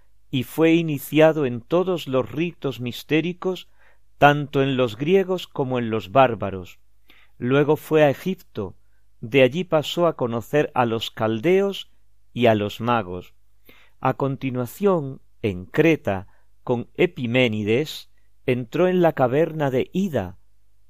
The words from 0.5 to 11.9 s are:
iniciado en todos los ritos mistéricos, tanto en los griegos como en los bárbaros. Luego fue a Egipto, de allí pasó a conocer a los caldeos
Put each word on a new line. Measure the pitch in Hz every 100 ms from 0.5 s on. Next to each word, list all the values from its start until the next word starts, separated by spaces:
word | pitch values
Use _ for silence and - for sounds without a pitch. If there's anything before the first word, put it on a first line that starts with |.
| - 165
iniciado | 165 165 143 - 147 156 156 135
en | 120
todos | - 170 185 175 139
los | 131 120
ritos | 123 175 - 135 120
mistéricos, | 123 117 - 151 165 175 185 180 - - - - - -
tanto | 143 147 143 143
en | 135 131
los | 123 104
griegos | 147 190 185 180 -
como | - 131 127
en | 117
los | 110 95
bárbaros. | 101 131 110 101 95 87 - - - - - - -
Luego | 120 135 143 151
fue | - 156
a | 147
Egipto, | 131 180 190 - - 95 - - - - -
de | 120 135
allí | 127 147
pasó | 180 160 143 - 170
a | 151
conocer | 123 117 - 147 147
a | -
los | 120 113 -
caldeos | - 110 113 117 190 139 196 -